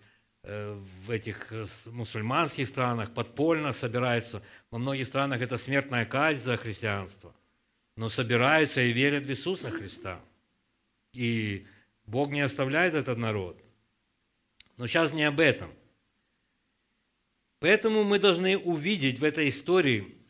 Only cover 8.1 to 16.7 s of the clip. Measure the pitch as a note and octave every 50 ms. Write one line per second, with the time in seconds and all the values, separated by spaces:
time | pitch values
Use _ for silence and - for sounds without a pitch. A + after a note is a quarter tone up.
8.1 | - - B2+ A2 B2 A#2 B2 C3+ D#3 D#3+ D#3 C3+ - C3+ B2 A#2+ A#2 A#2+ C3+ C#3+
9.1 | D3 C#3+ C#3+ C#3+ C3+ B2+ - F3 F#3+ - - B2 - - G2+ F#2+ - - - F#2+
10.1 | F2+ E2 - - _ _ _ _ _ _ _ _ _ _ _ _ _ _ _ _
11.1 | - B2 B2 A#2 A#2 A2+ G#2+ G#2 G2 F#2+ G2+ - - - _ _ _ _ _ -
12.1 | G#2+ B2+ C#3+ C#3+ C#3+ D3 C#3+ C3 - - C3+ C3 C#3 D#3+ F3+ F#3 D#3 D3+ B2 C3
13.1 | B2 A2+ A#2 A2 G#2+ G#2 F#2+ F2 - - - _ _ _ _ _ _ _ _ _
14.1 | _ _ _ _ _ _ _ _ _ - - _ _ - B2 A2+ - E3+ E3 D3+
15.1 | D3+ D#3 D3+ D3+ C#3+ D3 E3 C#3+ A2+ - F#2 - - - _ _ _ _ _ _
16.1 | _ _ _ _ _ _ _ _ _ _ _ _